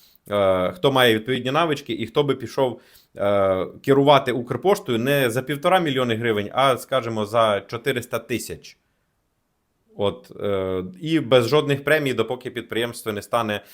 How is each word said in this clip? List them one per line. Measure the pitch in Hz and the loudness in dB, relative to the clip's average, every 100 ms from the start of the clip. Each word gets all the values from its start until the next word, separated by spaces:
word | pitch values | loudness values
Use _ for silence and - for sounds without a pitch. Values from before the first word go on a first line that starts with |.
| _ _ - | _ _ -4
е, | 104 98 92 92 | 0 2 2 0
хто | - 143 | 0 2
має | 131 123 110 | 4 4 4
відповідні | 110 127 120 | 0 -4 -2
навички | 147 165 143 - | 0 0 -2 -6
і | 95 110 | -8 -4
хто | - | 0
би | 139 135 | 0 -2
пішов, | 113 - 131 113 _ - _ - | -4 -2 -2 -2 _ -20 _ -4
е, | 101 101 95 95 85 - - | 0 2 2 0 -2 -4 2
керувати | 139 139 139 139 | 4 6 6 4
Укрпоштою | 123 120 120 185 202 - 117 | -4 -4 -2 0 0 0 -2
не | 123 143 127 | 0 2 2
за | 113 | 0
півтора | - 143 170 185 | -4 -4 2 2
мільйони | 165 131 123 110 | 2 -2 -2 0
гривень, | 117 107 101 | 0 -2 -2
а, | - 135 123 | 0 2 2
скажімо, | - 135 117 110 101 | -2 -4 -2 -4 -2
за | 117 110 101 | 2 2 0
чотириста | - 117 139 123 117 117 | -4 -6 -4 -4 -4 -8
тисяч. | - 117 - 80 - - _ _ _ _ _ _ _ _ _ _ _ - | -6 -6 -6 -14 -18 -20 _ _ _ _ _ _ _ _ _ _ _ -4
От, | 101 - - - | -4 -4 -12 -8
е, | 104 98 95 92 92 - | -4 -2 -2 -4 -6 -10
і | 156 160 | -2 -2
без | 123 127 117 | 4 4 4
жодних | 151 143 139 | 2 2 -2
премій, | 139 156 143 | 0 0 0
допоки | 113 110 123 120 | -2 -4 -6 -8
підприємство | 113 - 107 120 117 113 | -10 -6 -4 -4 -6 -8
не | 104 | -8
стане | - 120 110 104 - | -4 -2 -2 -4 -8